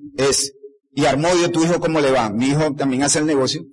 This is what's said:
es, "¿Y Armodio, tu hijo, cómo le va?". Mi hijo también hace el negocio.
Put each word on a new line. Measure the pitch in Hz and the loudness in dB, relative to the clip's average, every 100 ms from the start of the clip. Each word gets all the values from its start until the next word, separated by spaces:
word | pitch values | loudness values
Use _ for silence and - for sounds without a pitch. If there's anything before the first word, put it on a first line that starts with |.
| - - | -10 -2
es, | 139 131 - - - - _ | 0 0 -4 -10 -20 -20 _
"¿Y | - 147 | -2 0
Armodio, | 135 165 180 170 | 2 2 2 2
tu | 160 | 0
hijo, | 165 170 | 0 0
cómo | 165 160 | 0 0
le | 139 | 2
va?". | 131 110 | 2 0
Mi | 104 131 | 0 0
hijo | 147 156 143 | 0 0 -2
también | 139 127 | -2 0
hace | 143 160 | 0 0
el | 151 | 0
negocio. | 143 127 151 170 | 0 0 -4 -12